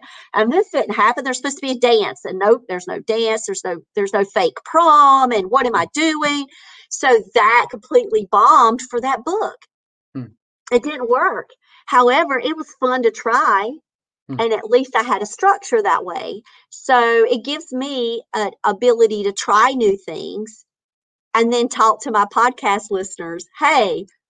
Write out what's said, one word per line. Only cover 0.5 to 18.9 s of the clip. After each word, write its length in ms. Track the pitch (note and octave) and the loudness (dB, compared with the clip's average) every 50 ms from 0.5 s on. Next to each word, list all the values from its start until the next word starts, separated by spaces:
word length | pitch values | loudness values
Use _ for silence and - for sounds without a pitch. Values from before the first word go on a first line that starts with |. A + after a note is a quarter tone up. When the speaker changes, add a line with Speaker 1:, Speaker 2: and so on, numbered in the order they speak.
| C#4 | 2
Speaker 1:
this 180 | F4+ G#4 - | 0 0 0
didn't 240 | - C#4+ - - G3+ | -2 -4 -4 -2 0
happen. 300 | - G#3 A3 B3 - B3 | 2 2 2 2 0 -4
There's 140 | C4 B3+ - | -6 -6 -6
supposed 180 | - C#4+ C4+ - | -6 -8 -8 -6
to 80 | - | -6
be 60 | C4+ B3+ | -6 -2
a 60 | A#3+ | 0
dance, 420 | B3+ B3 A#3+ A3 G3 C#3 G#2+ - - | 2 4 4 2 2 -2 -6 -10 -10
and 140 | - F#3 F#3 | -10 -6 0
nope, 240 | G3 G#3 A#3 B3+ - - | 2 2 2 2 0 -4
there's 180 | F#3 F3+ F3+ | -10 -8 -8
no 140 | F3+ F#3 F3 | -8 -10 -8
dance. 460 | - - G#3+ A3+ A#3 A3 A3 A3+ - | -6 -4 -4 -2 -2 -2 -2 -4 -6
There's 180 | - G3 - - | -8 -8 -8 -8
no, 160 | F#3+ F3 E3+ - _ _ | -8 -8 -10 -12 _ _
there's 160 | G#3+ G3 G3 G3+ | -4 -2 -2 0
no 120 | G3+ G3 | -2 -2
fake 300 | G3 - G#3+ F3+ D#3+ - - - | -2 0 0 0 0 -2 -6 -8
prom. 680 | - - D#4+ E4+ D#4+ D4+ D4 C#4+ C#4 C4+ C4+ C4 B3 A#3+ | 0 2 4 4 6 6 6 6 6 4 4 2 2 0
And 180 | G#3+ F#3 F#3 | -2 -2 0
what 160 | A3 C4+ C4 | 0 0 0
am 80 | B3 A3+ | 0 0
I 120 | F3+ E3+ E3+ - | -2 -2 -2 -2
doing? 540 | D4 D#4+ D#4+ D#4 D4 D4+ C#4+ C#4+ C#4+ C#4 C4+ - - - - - - - _ | -2 -2 -2 -2 -2 -2 -2 -2 -4 -6 -8 -14 -20 -20 -20 -20 -20 -18 _
So 200 | - - - C4+ B3+ A3 G3 - - | -10 -2 2 2 2 2 2 0 0
that 320 | A#3+ G#3 G#3+ A#3 A#3+ A3+ - | 2 4 4 4 2 2 0
completely 580 | - A3 - - D#4 B3 A#3+ - A3 G#3+ G#3 - | -6 -14 -4 0 2 2 2 2 0 -2 -2 0
bombed 500 | - G3+ G#3+ B3+ D#4+ D4 B3 A3+ A3+ A#3+ - | 2 4 6 6 6 6 6 4 2 0 -4
for 180 | - - A#3+ | -6 -6 -4
that 240 | A3+ C4 C4+ A3+ A#3 | -2 -2 -4 -4 -4
book. 320 | D#4+ F4+ G#4+ G4+ - - - _ _ _ _ _ _ _ _ _ _ - | -4 -4 -4 -4 -6 -8 -12 _ _ _ _ _ _ _ _ _ _ -14
Speaker 2:
Hmm. 120 | C3+ B2+ G#2+ _ _ _ _ _ _ _ - | -12 -12 -12 _ _ _ _ _ _ _ -2
Speaker 1:
It 140 | A#3+ B3 - | 0 0 0
didn't 260 | D4+ D4+ C#4 B3+ A3+ | -2 -6 -4 -2 0
work. 400 | A#3+ C4 E4 F#4+ C4 F#3+ - - _ _ _ _ _ _ _ | 0 2 2 0 -2 -4 -8 -12 _ _ _ _ _ _ _
However, 520 | - - B3 B3 A#3+ B3 C#4 E4+ D4 C#4 B3 | 0 2 4 4 4 4 2 2 0 -2 -4
it 180 | A#3+ B3+ D#4+ | -4 -4 -6
was 160 | D#4 D4 - _ _ | -8 -10 -14 _ _
fun 240 | C4+ B3+ B3+ B3+ A#3+ | -2 -2 0 0 0
to 80 | A3+ | 0
try. 580 | A3 - - A#3 A#3 C4 D#4 C4+ G#3+ G3 G3+ A3+ C#4+ D#4+ _ _ _ _ _ _ _ _ _ - | 0 -2 -2 -2 0 0 2 2 0 0 0 -4 -8 -12 _ _ _ _ _ _ _ _ _ -10
Speaker 2:
Hmm. 120 | C3+ B2 | -6 -4
Speaker 1:
And 120 | A3+ A3+ A3 | -2 -2 -2
at 180 | G3+ - G#3 | -4 0 0
least 240 | A#3 B3+ C4 C4 - | 0 0 2 0 -2
I 80 | A#3+ A3+ | -2 -2
had 200 | B3 A#3 G3 D4 | -2 -2 -4 -4
a 40 | |
structure 560 | - - - - G4 G4 - - - B3+ A3+ G3+ | -8 -6 -4 -4 -4 -4 -8 -6 -4 -2 -2 0
that 220 | G3 E3 F#3 F3+ | 0 -2 -2 -2
way. 380 | F3+ E3+ - - E3+ E3+ G#3 - _ _ _ _ _ | -6 -10 -10 -10 -10 -12 -14 -16 _ _ _ _ _
So 560 | - - - - C4 A#3+ A#3 A#3 A#3 A#3 A3+ A#3 | -20 -10 -2 0 2 2 4 4 4 2 2 2
it 160 | B3+ A#3 G#3 | 0 -2 -4
gives 280 | C4+ D4 D#4 D#4+ - B3+ | -6 -8 -10 -10 -10 -10
me 500 | B3+ C4 C#4+ C#4+ C4 A#3+ A#3 A#3 A4+ - _ - | -8 -8 -6 -6 -6 -6 -6 -6 -8 -10 _ -6
an 180 | G#3+ G#3+ G3 - - - | -6 -6 -6 -6 -6 -4
ability 600 | G#3 G3 F#3+ A#3 B3 | -4 -4 -2 -2 -2